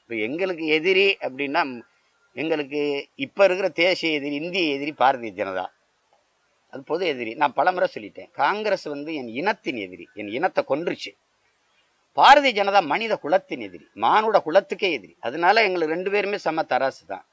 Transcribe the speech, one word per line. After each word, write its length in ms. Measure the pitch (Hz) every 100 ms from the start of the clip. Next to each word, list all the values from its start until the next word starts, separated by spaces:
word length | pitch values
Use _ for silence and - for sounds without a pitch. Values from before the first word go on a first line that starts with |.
இப்ப 140 | _ 117 107
எங்களுக்கு 380 | 156 190 170 160 156
எதிரி 280 | 170 190 196 196 147
அப்படின்னா, 360 | 131 143 156 151 120 - _ _ _ _ -
எங்களுக்கு 440 | 156 156 139 147 147 143 - -
இப்ப 200 | 139 - 196
இருக்கிற 220 | 180 190 160
தேசிய 360 | 175 175 170 151
எதிரி, 160 | 139 143
இந்திய 320 | 165 185 160 139
எதிரி 160 | 143 151
பாரதிய 300 | 127 131 117 92
ஜனதா. 260 | 98 92 92 _ _ _ _ _ _ _ _ _ _
அது 100 | 127 139
பொது 140 | 156 185
எதிரி. 200 | 135 113 120
நான் 160 | 147 120
பலமுறை 300 | 165 180 180
சொல்லிட்டேன், 360 | - 104 - 95 -
காங்கிரஸ் 460 | 143 202 214 190 -
வந்து 160 | 143 147 156
என் 100 | 123 113
இனத்தின் 400 | 185 220 - 127 95
எதிரி, 200 | 90 85 98
என் 140 | 107 113
இனத்தை 240 | 185 - -
கொன்றுச்சு. 440 | 139 175 - - _ _ _ _ _ _ _ _ _ _ -
பாரதிய 360 | 185 294 277 208
ஜனதா 220 | 196 196 160
மனித 220 | 165 220 196
குலத்தின் 400 | 143 185 - 151 104
எதிரி, 200 | 87 - -
மானுட 320 | 113 185 220 202 160
குலத்துக்கே 440 | 175 196 202 196 143
எதிரி. 160 | 90 _ 120
அதனால 360 | 143 175 214 214
எங்களுக்கு 280 | 180 156 165
ரெண்டு 160 | 185
பேருமே 240 | 202 196 202 -
செம 160 | 160
தராசு 400 | 151 127 131 - _
தான். 180 | 92 _